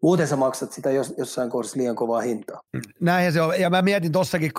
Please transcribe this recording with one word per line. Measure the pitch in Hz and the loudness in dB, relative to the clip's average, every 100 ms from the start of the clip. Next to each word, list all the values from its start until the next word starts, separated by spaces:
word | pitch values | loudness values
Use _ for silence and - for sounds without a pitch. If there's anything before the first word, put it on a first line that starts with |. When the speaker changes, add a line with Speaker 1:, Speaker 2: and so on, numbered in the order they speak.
Speaker 1:
Muuten | 156 180 151 | 4 4 2
sä | 139 | 2
maksat | 131 - - | 0 -2 -10
sitä | - 139 | -4 0
jos-, | 135 127 - | 0 -2 -6
jossain | 127 - 123 | -6 -4 -4
kohdassa | 123 113 139 | -4 -6 -4
liian | 123 110 | -4 -2
kovaa | 120 117 | -2 0
hintaa. | 113 113 98 - - 131 123 - | 0 -4 -6 -16 -10 -10 -10 -2
Speaker 2:
Näinhän | 170 180 180 | 2 4 2
se | 160 | 2
on. | 160 180 | 2 2
Ja | 180 | 2
mä | 180 | 4
mietin | 185 202 170 | 4 2 2
tossakin, | 160 180 180 156 | 0 0 0 -2